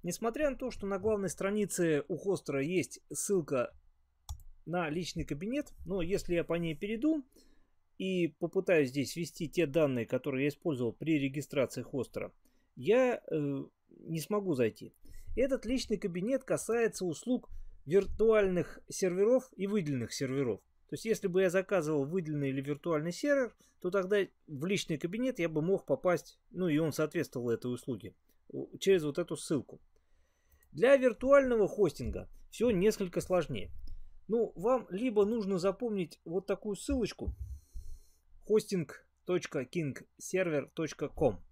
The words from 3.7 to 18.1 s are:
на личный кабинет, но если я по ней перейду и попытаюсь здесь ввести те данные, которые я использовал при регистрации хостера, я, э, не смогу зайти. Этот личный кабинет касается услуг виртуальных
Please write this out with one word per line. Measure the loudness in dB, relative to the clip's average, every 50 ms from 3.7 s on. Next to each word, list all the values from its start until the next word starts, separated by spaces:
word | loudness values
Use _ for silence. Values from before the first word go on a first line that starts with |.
| -6 -18 _ -20 _ _ _ _ _ _ _ -16 -16 -14 -14 -20 -20 -16 -10
на | -6 -4 -2 -2 -2
личный | -2 -4 -4 -4 -6 -6 -6
кабинет, | -4 -6 -6 -4 -4 -4 -4 -4 -6 -14 -14 -8
но | -4 -2 -2
если | 0 0 -2 -2 0 0 0
я | 0 0
по | 0 -2
ней | -2 -2 -4 -4
перейду | -4 -4 -6 -4 0 2 2 2 2 -2 _ _ -20 _ -20 -20 -20 -20 _ _ _ _ _ _ -6
и | -2 0 2 2 0 0 0 _
попытаюсь | -6 -2 -2 -2 2 4 6 6 6 4
здесь | 2 -2 -2 -2 -4
ввести | -6 -6 -8 -6 -8 -8
те | -2 0 0 0
данные, | 2 4 4 4 4 2 -2 -2
которые | -2 -4 -2 -2 -2 -2 0 0
я | 0
использовал | -2 _ _ -2 -2 0 0 -2
при | -2 _ 0 2 2 2
регистрации | 2 0 -2 -4 -8 -2 0 0 0 0 -2 -8 -8
хостера, | -6 -4 -4 -4 -4 -6 -8 -8 -8 _ _ _ _ _ _ _ _ _
я, | -6 0 2 4 4 4 2 0 -2 _ -4
э, | -2 -2 -2 -2 -4 -4 -8 -12 _ _ _ _ -20 -20
не | -10 -8 -8 -8
смогу | -4 -2 -2 -2 0 0 2
зайти. | 2 2 0 0 -4 -18 -18 _ _ -20 -16 -16 -14 -8 -6 0
Этот | 0 0 0 0 -2 -2
личный | -2 -2 -2 0 -2 -4
кабинет | -2 -2 -4 -4 -4 -2 -2 -2 -2 0
касается | -2 -2 -2 0 -2 0 2 2 0 0 -2 -4
услуг | -4 -4 -4 -2 -2 -2 -2 -2 -8 -12 -12 -12 -12 -16 -14 -4
виртуальных | 4 4 4 4 4